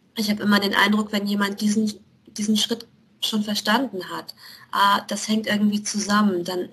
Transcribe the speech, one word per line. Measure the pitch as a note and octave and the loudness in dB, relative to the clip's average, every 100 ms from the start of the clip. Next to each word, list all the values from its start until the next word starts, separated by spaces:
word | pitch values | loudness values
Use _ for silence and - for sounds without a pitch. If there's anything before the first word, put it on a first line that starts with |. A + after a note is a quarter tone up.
| _ - | _ -4
ich | G#3 | -2
habe | G#3 | -2
immer | G#3 G3+ | 2 2
den | G3 - | 2 2
Eindruck, | G3 G#3 G#3+ | 4 2 0
wenn | G#3 G3+ | -2 -2
jemand | G3+ G3+ G3+ | 0 -2 -2
diesen, | G#3+ G#3+ G#3+ - _ _ _ | 0 0 0 -4 _ _ _
diesen | - G#3 G#3+ | -6 0 0
Schritt | - A3+ - _ _ _ | 0 -4 -8 _ _ _
schon | - G#3+ | -4 -2
verstanden | G#3 G#3 G#3+ A3+ C4 F#3+ F3 | -2 -2 0 0 0 -6 -8
hat, | E3 - - - - - | -10 -12 -16 -20 -20 -8
ah, | - G3+ G3+ - | 0 2 2 0
das | G#3 - | -6 -2
hängt | A3 G#3+ | 0 0
irgendwie | G#3 G#3 G#3 | 2 2 0
zusammen, | - G#3 G3+ G#3 G#3 F3+ | -2 -4 0 2 4 2
dann | F3 F3+ F#3 | -2 -4 -6